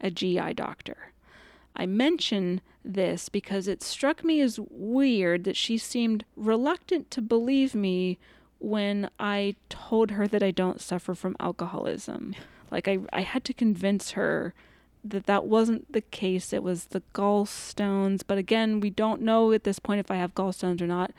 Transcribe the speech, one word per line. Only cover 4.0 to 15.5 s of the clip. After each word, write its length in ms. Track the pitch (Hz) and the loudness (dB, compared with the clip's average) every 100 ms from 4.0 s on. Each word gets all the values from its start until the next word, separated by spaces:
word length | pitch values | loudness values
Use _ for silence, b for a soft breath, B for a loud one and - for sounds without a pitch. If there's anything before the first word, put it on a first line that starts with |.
| 269 330 | -2 0
me 160 | 330 311 | 2 4
as 180 | 262 220 202 | 2 0 -10
weird 720 | - 202 254 277 220 175 175 | -10 -2 2 4 4 4 2
that 140 | 185 185 | 0 -2
she 200 | - 226 | -2 -2
seemed 460 | - 240 233 214 - - | -2 0 0 0 -4 -4
reluctant 720 | 214 226 277 359 - 339 - | 0 2 2 -2 -2 -2 -2
to 100 | - | -6
believe 520 | 220 233 233 269 269 220 | 2 2 4 4 2 2
me 420 | 196 180 185 180 b b b _ | 0 2 0 -2 b b b _
when 500 | 214 214 202 202 202 - | -2 0 0 -2 -4 -4
I 360 | 208 202 202 202 _ | -2 0 -2 -4 _
told 420 | - - 226 220 | -16 0 2 2
her 160 | 208 202 | 2 0
that 160 | 208 | 2
I 80 | 196 | 2
don't 280 | 175 185 - | 2 0 0
suffer 340 | - 180 - 180 | -4 -6 -4 -4
from 200 | 185 - | -4 -4
alcoholism. 960 | 180 - 175 180 - - - - - 196 B B B | -4 -4 -6 -4 -4 -4 -8 -10 -10 -12 B B B
Like, 160 | 170 190 | -4 0
I, 120 | 196 - | -2 -2
I 100 | - | -4
had 220 | 185 254 262 | -2 -4 -4
to 80 | |
convince 580 | - 226 180 196 202 - | 0 2 2 2 0 -2
her 420 | 202 208 160 156 - b b b _ | -2 0 0 -4 -8 b b b _
that 220 | 208 196 - | -8 -4 2
that 200 | 202 | 2
wasn't 460 | - | 4